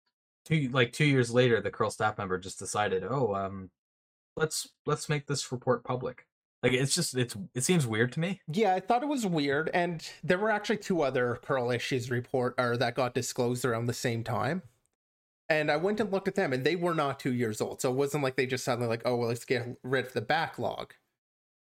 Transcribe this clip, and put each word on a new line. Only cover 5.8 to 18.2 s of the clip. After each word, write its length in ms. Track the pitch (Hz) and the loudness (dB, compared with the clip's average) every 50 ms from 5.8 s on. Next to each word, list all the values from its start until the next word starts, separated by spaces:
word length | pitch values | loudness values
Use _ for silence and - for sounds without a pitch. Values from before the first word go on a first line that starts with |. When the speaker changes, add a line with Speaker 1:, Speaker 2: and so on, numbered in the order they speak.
| - | 0
Speaker 1:
public." 440 | - 127 127 98 - - - - _ _ _ _ _ _ _ - | -4 -6 -4 -4 -6 -8 -10 -16 _ _ _ _ _ _ _ 0
Like, 100 | 123 123 | 2 2
it's 200 | 127 139 135 - | 2 2 0 0
just, 220 | 180 160 - - | 0 -2 -2 0
it's, 220 | 127 123 - - 104 95 - - | -2 -2 -2 -4 -8 -12 -8 -6
it 100 | 127 127 | -4 0
seems 240 | - 180 170 135 113 | 2 2 2 2 2
weird 240 | 110 107 120 127 - | 2 2 2 2 0
to 60 | 160 | -2
me. 220 | 165 190 190 - _ - | -4 -4 -4 -8 _ -6
Speaker 2:
Yeah, 220 | 151 202 220 190 185 | -2 0 2 2 2
I 80 | 190 | 0
thought 220 | 185 - 233 247 285 | 2 0 0 0 2
it 40 | 285 | 0
was 180 | 302 262 220 | -2 -2 -2
weird, 440 | 185 170 156 143 143 139 147 160 - - | 0 0 0 2 2 2 2 0 0 0
and 320 | 180 175 175 175 160 - - - - - | 0 0 0 -2 -6 -8 -12 -14 -10 0
there 140 | 147 180 185 | 0 2 2
were 140 | 214 220 | 2 0
actually 260 | 208 208 208 - 220 208 | 0 0 0 0 -2 -2
two 240 | - - 190 165 | 0 0 2 2
other 380 | 147 135 127 127 123 123 117 - | 2 2 2 2 2 2 0 -2
curl 300 | - - 143 131 120 120 | -2 -2 0 0 2 0
issues 380 | 123 117 - - 143 127 113 131 | 0 0 0 -2 -2 -2 -2 -2
report, 460 | 123 123 123 - - 131 123 123 - - | -2 -4 -2 -2 0 0 0 0 0 0
or 180 | 127 120 120 120 | 0 2 2 2
that 180 | 127 120 113 | 0 0 0
got 180 | - 131 123 - | 0 -2 0 0
disclosed 500 | 127 113 - - - 123 120 123 123 - | -2 -4 -2 -2 0 0 0 0 0 0
around 220 | 131 113 113 120 | 0 0 0 0
the 80 | 120 117 | -2 -2
same 300 | - - 127 117 117 113 | -2 -2 -2 -2 -2 -2
time. 400 | - 120 104 104 127 170 190 - - _ _ _ _ _ _ _ _ _ _ _ _ _ _ _ - | -2 -2 0 0 0 -2 -2 -6 -10 _ _ _ _ _ _ _ _ _ _ _ _ _ _ _ 0
And 220 | 160 156 151 151 | 0 2 2 2
I 60 | 147 151 | 2 2
went 220 | 170 196 214 208 | 2 0 0 0
and 120 | 165 - | 0 0
looked 160 | 196 190 185 196 | 0 0 -2 0
at 80 | - | 0
them, 180 | - 190 156 131 | 0 0 2 0
and 120 | 127 131 | 2 2
they 100 | 147 170 | 2 0
were 180 | 185 170 180 165 | 2 0 0 2
not 260 | 160 147 139 127 - | 2 0 0 -2 -2
two 140 | - 139 123 | -2 -2 0
years 260 | 120 120 110 107 - | 0 0 0 0 -2
old. 220 | 120 104 - - | -2 -4 -2 -2
So 100 | - 127 | 0 0
it 40 | 127 | 2
wasn't 280 | 135 143 139 - 147 | 2 2 2 2 0